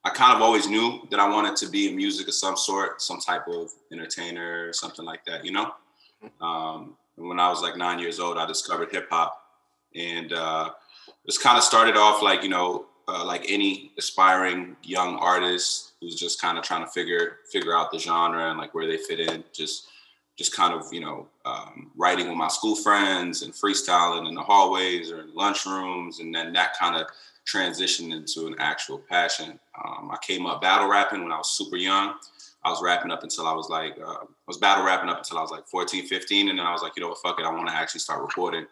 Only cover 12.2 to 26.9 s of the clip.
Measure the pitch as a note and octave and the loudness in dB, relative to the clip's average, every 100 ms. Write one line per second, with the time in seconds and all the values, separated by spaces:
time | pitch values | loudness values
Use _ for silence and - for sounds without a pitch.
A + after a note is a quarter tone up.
12.2 | G2+ F#2 F#2+ F2+ F2+ F2+ - _ - F2+ | 4 4 2 0 0 -2 -8 _ -8 -6
13.2 | F2 G2+ - G2+ G2+ F#2+ - - - - | -4 -4 -2 2 2 0 -8 -8 -6 4
14.2 | F#2 F#2 F#2 F2+ F2 D#2 F2 F2+ F2+ E2 | 4 6 2 -2 -6 -14 -6 -2 -2 0
15.2 | F2 F2+ F2+ F2+ - - - _ E2+ D#2+ | 2 2 2 0 -2 -4 -8 _ -12 -8
16.2 | E2+ - F2 E2+ - E2+ D#2+ F2+ E2 F2 | -6 -2 -2 -4 -4 -4 -4 -6 -2 0
17.2 | E2+ - - F#2+ E2+ E2+ D#2 E2 F2 E2+ | -2 -4 -6 -4 0 0 0 -4 -2 2
18.2 | E2+ E2 E2 D#2 D2+ E2 D#2+ D#2+ D#2+ E2 | 2 0 -4 -6 -8 -4 -4 -4 -4 -4
19.2 | E2 E2 - - D#2 - - - _ _ | -4 -4 -12 -10 -8 -8 -12 -20 _ _
20.2 | _ - - - - - - E2+ D2+ D#2+ | _ -6 -4 2 2 2 -6 -10 -8 -10
21.2 | - _ C2 A#1 - - - - F2+ F2+ | -14 _ -8 -8 -10 -18 -18 2 2 2
22.2 | F2+ E2+ D#2 - A2 G#2+ G#2 G2+ G2 F#2 | -2 -2 -2 0 0 2 4 4 4 2
23.2 | F2+ D#2+ E2 - G2+ F#2+ - F2 F2 E2+ | -2 -6 -8 -2 0 0 4 4 4 0
24.2 | D#2+ E2+ - G2+ F#2 F#2+ F#2 F2 E2 E2 | -6 -6 4 6 6 4 0 -2 -4 -12
25.2 | D#2 E2+ G2+ G2+ F#2+ F#2+ F#2 F2+ F2 E2 | -12 0 0 0 -4 -4 -4 -6 -8 -10
26.2 | E2 E2 E2 F2 F2+ - F2 | -8 -6 -2 0 0 2 0